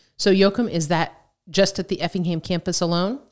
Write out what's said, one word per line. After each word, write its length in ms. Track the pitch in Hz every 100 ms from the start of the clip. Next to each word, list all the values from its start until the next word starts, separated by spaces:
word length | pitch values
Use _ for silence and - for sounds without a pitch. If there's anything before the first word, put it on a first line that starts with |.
| _ -
So 160 | 202
Yoakum, 340 | 190 196 196 233
is 160 | 165 151
that 260 | 165 - - _ _ -
just 260 | 175 190 -
at 120 | 180
the 120 | 196
Effingham 400 | 170 190 175 165
campus 400 | - 175 180 170
alone? 380 | 170 170 190 277 _